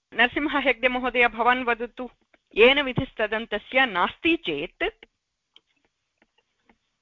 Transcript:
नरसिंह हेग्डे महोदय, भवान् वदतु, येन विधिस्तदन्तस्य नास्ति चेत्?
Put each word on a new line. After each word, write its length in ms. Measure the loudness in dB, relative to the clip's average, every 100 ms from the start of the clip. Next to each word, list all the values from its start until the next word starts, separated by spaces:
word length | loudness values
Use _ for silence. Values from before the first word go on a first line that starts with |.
| _
नरसिंह 440 | 0 0 0 -2 -2
हेग्डे 300 | 0 0 -2
महोदय, 400 | -2 -2 2 2
भवान् 360 | 2 0 0
वदतु, 460 | 0 -4 -6 -10 -14 _ _ _ _ 4
येन 260 | 6 6
विधिस्तदन्तस्य 1040 | 0 -4 -6 -4 -4 -4 -6 -8 -2 0 0
नास्ति 500 | 0 -2 -2 -2 -2
चेत्? 480 | -2 -8 -8 -8 -8 -8 -18 _ _ _ _ _ _ _ _ _ _ _ _ _ _ _ _ _ _ _